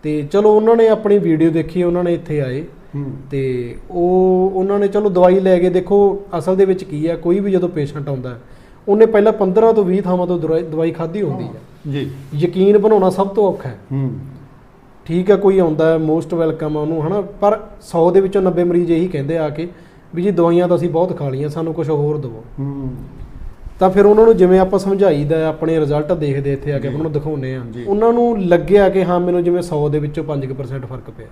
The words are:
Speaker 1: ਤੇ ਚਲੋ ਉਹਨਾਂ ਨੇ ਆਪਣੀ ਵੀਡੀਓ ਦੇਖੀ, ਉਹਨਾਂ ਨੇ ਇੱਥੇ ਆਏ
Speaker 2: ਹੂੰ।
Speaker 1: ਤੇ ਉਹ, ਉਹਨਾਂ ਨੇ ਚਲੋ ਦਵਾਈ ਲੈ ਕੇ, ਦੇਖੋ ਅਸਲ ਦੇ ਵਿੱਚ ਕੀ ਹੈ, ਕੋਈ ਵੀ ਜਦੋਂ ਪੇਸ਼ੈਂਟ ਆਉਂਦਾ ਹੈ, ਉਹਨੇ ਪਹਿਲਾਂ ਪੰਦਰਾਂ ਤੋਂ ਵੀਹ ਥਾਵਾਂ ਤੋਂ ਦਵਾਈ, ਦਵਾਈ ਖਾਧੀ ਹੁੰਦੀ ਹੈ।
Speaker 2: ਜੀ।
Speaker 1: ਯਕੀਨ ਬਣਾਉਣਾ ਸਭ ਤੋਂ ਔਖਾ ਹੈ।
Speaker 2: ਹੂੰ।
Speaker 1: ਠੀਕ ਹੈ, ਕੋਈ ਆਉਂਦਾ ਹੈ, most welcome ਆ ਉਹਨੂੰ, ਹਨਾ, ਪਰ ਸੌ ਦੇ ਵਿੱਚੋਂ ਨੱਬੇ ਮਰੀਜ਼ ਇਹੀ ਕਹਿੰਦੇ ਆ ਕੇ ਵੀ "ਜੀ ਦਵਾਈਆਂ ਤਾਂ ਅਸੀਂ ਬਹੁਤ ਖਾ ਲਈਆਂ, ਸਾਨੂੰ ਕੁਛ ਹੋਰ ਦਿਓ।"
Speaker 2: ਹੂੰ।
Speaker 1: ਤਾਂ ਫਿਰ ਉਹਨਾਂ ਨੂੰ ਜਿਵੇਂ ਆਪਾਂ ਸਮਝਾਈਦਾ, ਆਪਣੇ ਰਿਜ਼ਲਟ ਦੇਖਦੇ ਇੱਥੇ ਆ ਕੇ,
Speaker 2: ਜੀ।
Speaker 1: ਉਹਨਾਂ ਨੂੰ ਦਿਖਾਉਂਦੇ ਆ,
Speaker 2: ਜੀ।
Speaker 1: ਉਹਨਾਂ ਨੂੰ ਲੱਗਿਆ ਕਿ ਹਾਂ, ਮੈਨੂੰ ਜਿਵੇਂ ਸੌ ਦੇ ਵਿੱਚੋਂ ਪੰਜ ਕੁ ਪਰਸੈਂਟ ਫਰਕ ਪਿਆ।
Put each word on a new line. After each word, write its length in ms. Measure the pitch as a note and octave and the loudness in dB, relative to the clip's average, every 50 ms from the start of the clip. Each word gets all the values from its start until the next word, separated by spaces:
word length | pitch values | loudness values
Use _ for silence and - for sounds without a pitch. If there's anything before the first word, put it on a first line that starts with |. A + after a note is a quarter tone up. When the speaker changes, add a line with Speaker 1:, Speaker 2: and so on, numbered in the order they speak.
| - | -6
Speaker 1:
ਤੇ 240 | D3+ D3+ D3+ D3 C#3+ | -4 -4 -4 -6 -2
ਚਲੋ 240 | - G3 G#3+ G#3+ G#3+ | -2 2 2 4 4
ਉਹਨਾਂ 200 | G#3+ G#3+ A3+ A#3 | 4 4 4 4
ਨੇ 120 | A3+ A3+ | 4 6
ਆਪਣੀ 300 | A3+ A3 A3 A3 G#3 G3+ | 4 4 2 2 2 2
ਵੀਡੀਓ 320 | G#3 E3+ E3+ D#3+ D3+ D#3+ E3 | 2 2 2 2 2 2 2
ਦੇਖੀ, 340 | D#3+ E3 D3+ D3+ - F3+ F3 | 2 0 -4 -2 -4 -2 -2
ਉਹਨਾਂ 200 | F3 E3+ F3 F3+ | 0 0 -2 -2
ਨੇ 100 | F3 E3+ | -2 -2
ਇੱਥੇ 280 | E3+ F3 - D3+ D3 | -4 -4 -6 -4 -4
ਆਏ 220 | C#3 B2+ B2+ C#3+ E3+ - - - - - - | -4 -4 -6 -8 -10 -12 -16 -20 -20 -14 -12
Speaker 2:
ਹੂੰ। 100 | C#3+ C#3+ C3 A#2 C3+ - - | -10 -10 -10 -12 -14 -14 -8
Speaker 1:
ਤੇ 440 | C#3+ C3+ C3+ C3 B2+ B2 A#2+ A#2+ B2+ - - - | -6 -4 -4 -4 -4 -6 -6 -8 -12 -16 -16 -8
ਉਹ, 600 | F3+ F3 F3 F3+ F#3 F#3 F#3 F#3 F#3 F#3 F#3 F#3+ F#3+ | -2 0 2 2 4 4 4 4 4 4 2 0 0
ਉਹਨਾਂ 240 | F#3 F#3 G3 G3+ G3+ | 0 0 0 0 0
ਨੇ 80 | G3+ | 0
ਚਲੋ 220 | G3 G3 G#3 G#3 G#3 | 0 0 0 0 2
ਦਵਾਈ 300 | F3+ F3+ F3+ F3+ F#3 G3 | 4 6 6 6 6 4
ਲੈ 200 | F#3 F#3+ F#3 F3 | 4 4 4 4
ਕੇ, 100 | F3+ F#3 | 2 2
ਦੇਖੋ 540 | F3 F#3 F3+ - G3+ G3+ G3+ G3 F#3+ G3 - - - | 0 0 0 2 2 4 4 4 2 -2 -8 -8 -8
ਅਸਲ 180 | E3+ D3 F#3 F#3 | -6 -2 -2 2
ਦੇ 100 | F#3 G3 | 2 2
ਵਿੱਚ 180 | F#3+ F#3 F3+ - | 2 2 -2 -4
ਕੀ 240 | - D3+ D3 D3+ | -10 -8 -4 -4
ਹੈ, 80 | E3 E3+ | -4 -4
ਕੋਈ 240 | E3 E3 E3+ F3 G3+ | -2 0 0 0 0
ਵੀ 120 | G3 G3+ | 0 0
ਜਦੋਂ 180 | F#3+ F3+ F3+ F3 | 0 0 0 -2
ਪੇਸ਼ੈਂਟ 400 | E3+ D#3 C#3+ C#3+ - D3+ C#3 D3 | -4 -4 -6 -6 -6 -10 -8 -6
ਆਉਂਦਾ 200 | C#3 B2+ B2 B2+ | -6 -8 -8 -12
ਹੈ, 100 | A#2+ A2+ - - - - - - - - - | -14 -14 -18 -20 -20 -20 -20 -20 -20 -12 -2
ਉਹਨੇ 180 | - G3+ G#3+ A3 | 0 4 4 4
ਪਹਿਲਾਂ 280 | A3 A3 G#3 G3+ A3 G#3+ | 4 6 4 4 4 2
ਪੰਦਰਾਂ 400 | A3 G3+ F#3 F#3 A3 A3 A3+ A3+ | 2 -2 0 2 4 4 4 4
ਤੋਂ 100 | A3 G3+ | 2 2
ਵੀਹ 180 | F3 F#3 G3 | 2 0 -2
ਥਾਵਾਂ 260 | G3 F3+ F3+ F3+ F3+ | 0 -2 -2 -2 -2
ਤੋਂ 120 | F3 F3+ E3+ | -2 -2 -4
ਦਵਾਈ, 240 | D#3 D#3 D#3+ D#3+ E3+ | -2 -2 -2 -2 -2
ਦਵਾਈ 280 | E3 D3+ D#3 E3 E3+ | -4 -4 -2 -2 -2
ਖਾਧੀ 300 | D#3+ E3 E3+ D#3+ E3+ G#3+ | -2 -4 -8 -6 -4 -4
ਹੁੰਦੀ 220 | G3+ D3+ C3 B2 A#2+ | -4 -4 -4 -6 -8
ਹੈ। 180 | - - - - - - - - D3+ | -12 -12 -16 -20 -20 -20 -16 -12 -8
Speaker 2:
ਜੀ। 200 | C3+ C#3+ C3+ C3+ - - - - - | -6 -6 -6 -8 -10 -14 -16 -10 -4
Speaker 1:
ਯਕੀਨ 420 | D3 E3 F3 F3 F#3+ F#3+ G3+ G#3 | -2 -2 -2 0 2 4 4 4
ਬਣਾਉਣਾ 320 | G#3+ G3 A3 A3 G3+ F#3 F#3 | 4 4 4 4 4 4 2
ਸਭ 180 | F#3 F#3 G3 | 0 0 -4
ਤੋਂ 200 | G3 G3 A3 G#3 | -2 0 0 0
ਔਖਾ 220 | F#3+ - - - B2+ | 0 0 -2 -10 -12
ਹੈ। 100 | A2+ - - - | -14 -14 -12 -8
Speaker 2:
ਹੂੰ। 280 | C3+ C#3 C3+ B2+ G#2+ G2 - - - - - - - - - - _ _ _ - - - - | -6 -4 -4 -4 -6 -8 -14 -16 -18 -20 -20 -20 -20 -20 -20 -20 _ _ _ -20 -20 -20 -10
Speaker 1:
ਠੀਕ 260 | - E3 F3 F#3 G3 | -4 -4 -2 2 2
ਹੈ, 40 | G3+ | 2
ਕੋਈ 240 | F#3 G3 F#3+ G3 F#3+ | 4 4 2 4 4
ਆਉਂਦਾ 300 | F3+ D#3+ D#3 D3+ D#3+ D#3+ | 2 2 2 2 2 2
ਹੈ, 60 | E3 | 2
most 420 | D#3+ D#3+ D#3 D#3 E3 D#3+ D#3 F3+ E3 | 2 0 0 0 -2 -2 -4 -4 -2
welcome 380 | E3 D#3+ D3+ D#3 D#3+ D3+ D3+ | -2 -2 -2 -4 -6 -4 -4
ਆ 40 | D3+ | -4
ਉਹਨੂੰ, 260 | D3+ D#3 E3 D#3+ D3 | -4 -4 -4 -4 -2
ਹਨਾ, 140 | E3 F#3+ G#3 | -2 -4 -4
ਪਰ 380 | F#3+ F#3 - - G3+ G3+ G#3+ G#3+ - - - - | -4 -6 -6 -2 0 0 0 0 -6 -16 -20 -20
ਸੌ 300 | - - - E3+ E3 F3 | -18 -6 0 2 2 4
ਦੇ 100 | F3+ G3 | 4 4
ਵਿੱਚੋਂ 200 | G3 F#3 G3 G3+ | 2 2 0 0
ਨੱਬੇ 220 | F#3+ F#3 E3 E3+ F3+ | 0 0 0 0 0
ਮਰੀਜ਼ 280 | F3 E3+ F3 F3 E3 | 2 2 0 2 2
ਇਹੀ 160 | E3+ D#3+ F3 | 0 0 0
ਕਹਿੰਦੇ 300 | F3+ F3+ C#3+ C3+ C#3+ E3 | -2 -4 -6 -4 -4 -4
ਆ 120 | E3 D#3 D3+ | -4 -4 -4
ਕੇ 180 | D3 D#3 E3 F3 - - - - - - - - - | -6 -8 -10 -10 -12 -18 -20 -20 -20 -20 -20 -12 -8
ਵੀ 80 | E3 F3 | -2 -2
"ਜੀ 80 | G#3 | 0
ਦਵਾਈਆਂ 360 | F#3 E3 E3+ E3+ E3+ F3 F3+ | 2 2 2 4 4 2 4
ਤਾਂ 100 | F3 F3 | 2 2
ਅਸੀਂ 120 | D#3+ D#3+ F3 | 0 0 -2
ਬਹੁਤ 300 | D3+ E3 F3+ F3+ F3 - | 0 0 0 0 -2 -6
ਖਾ 100 | D3 C#3 | -6 -6
ਲਈਆਂ, 200 | C3 C3 D3 D3 | -4 -4 -6 -6
ਸਾਨੂੰ 240 | D3 E3+ D#3+ E3 D#3 | -6 -6 -6 -6 -4
ਕੁਛ 160 | E3+ D#3 D3 | -6 -4 -2
ਹੋਰ 280 | D#3 C#3+ D3 D3 D3+ | -2 -2 -2 -2 -2
ਦਿਓ।" 260 | D3 B2+ B2 A2+ A2 A2+ - - - | -4 -6 -10 -12 -14 -18 -16 -12 -10
Speaker 2:
ਹੂੰ। 360 | C3+ C#3 C#3 C#3 C3+ C3 B2+ C#3 - - - - - - - - - - - - - - - - | -8 -8 -8 -8 -8 -10 -10 -10 -14 -16 -16 -16 -16 -16 -14 -14 -14 -14 -14 -14 -16 -16 -4 0
Speaker 1:
ਤਾਂ 100 | F#3+ F#3 | 0 2
ਫਿਰ 160 | F#3+ G3+ G3+ | 4 4 6
ਉਹਨਾਂ 200 | G#3 G#3+ G#3+ A3 | 6 6 8 8
ਨੂੰ 120 | A3+ A3+ | 6 6
ਜਿਵੇਂ 220 | F3 F#3 F3+ F#3 F#3+ | 6 6 6 6 4
ਆਪਾਂ 200 | F#3+ F#3 G3+ G3 | 4 2 0 -2
ਸਮਝਾਈਦਾ, 680 | F#3+ G3 G3 F#3+ G3+ F#3+ D#3 C#3+ D3 C#3+ D#3+ D#3+ D#3+ | 0 0 0 2 2 2 2 2 0 0 0 0 0
ਆਪਣੇ 320 | D#3+ D3+ D3+ E3 D#3 E3 D#3+ | -2 -2 -2 -2 -2 0 0
ਰਿਜ਼ਲਟ 340 | D3+ C#3 D3 D3+ D3+ D3+ F3+ | 0 0 -2 -2 -2 -2 -2
ਦੇਖਦੇ 400 | D#3 D3+ C#3+ C3+ C#3 C3+ C#3+ C#3 | -2 -2 -4 -4 -4 -2 -4 -4
ਇੱਥੇ 200 | C3+ - D3 C#3+ | -4 -4 -6 -6
ਆ 60 | C3+ | -4
ਕੇ, 20 | |
Speaker 2:
ਜੀ। 60 | A#2 | -4
Speaker 1:
ਉਹਨਾਂ 160 | A#2+ B2 D3 D#3 | -6 -6 -4 -6
ਨੂੰ 80 | D#3+ | -4
ਦਿਖਾਉਂਦੇ 440 | D3 D3 C3+ D#3 D#3 C#3 C3 C3 C3 | -4 -4 -6 -4 -6 -6 -6 -8 -8
ਆ, 60 | C3 A#2+ A#2 | -10 -10 -12
Speaker 2:
ਜੀ। 120 | A2 B2 A#2+ | -12 -10 -4
Speaker 1:
ਉਹਨਾਂ 300 | - G3 G#3 A3 A#3 A#3 | -4 0 2 2 2 2
ਨੂੰ 340 | A#3+ A#3+ A#3+ A#3 G#3 F#3+ | 2 2 0 0 -2 2
ਲੱਗਿਆ 420 | F3 F3 E3 D3+ D3+ G3 G#3 G3 F#3 | 2 2 2 2 4 4 4 4 4
ਕਿ 160 | F#3+ F#3+ F3+ | 2 0 0
ਹਾਂ, 140 | E3+ F3+ F3 | 2 0 0
ਮੈਨੂੰ 240 | F3+ F3+ F3 F3+ F3 | 0 0 0 0 0
ਜਿਵੇਂ 180 | F3 F3 F3 | 0 0 -2
ਸੌ 280 | E3+ F3 D#3+ D3 D3 D3 | -2 -4 -4 -2 -2 -2
ਦੇ 100 | D3 D3+ | -2 -2
ਵਿੱਚੋਂ 240 | D3 D3 - E3+ D3+ | -4 -4 -6 -8 -6
ਪੰਜ 220 | D#3 D3+ C#3 C3+ | -6 -6 -6 -6
ਕੁ 80 | B2+ C3 | -8 -8
ਪਰਸੈਂਟ 320 | C3 C#3 A#2 C3+ C3+ B2 | -10 -10 -10 -10 -12 -12
ਫਰਕ 240 | A#2+ C3 A#2+ - - A2+ | -12 -14 -16 -16 -18 -20
ਪਿਆ। 100 | - A2+ G#2 | -20 -20 -20